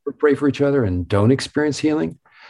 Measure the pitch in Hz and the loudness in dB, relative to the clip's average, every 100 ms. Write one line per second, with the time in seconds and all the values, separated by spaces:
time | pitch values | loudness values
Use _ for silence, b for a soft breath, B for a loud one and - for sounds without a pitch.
0 | - - 151 139 143 135 143 143 107 90 | -14 -2 0 2 0 0 0 0 0 -2
1 | 85 101 107 135 - - 151 143 151 156 | -2 2 2 2 -2 -2 -2 -2 -2 -2
2 | 160 - B B B | -4 -8 B B B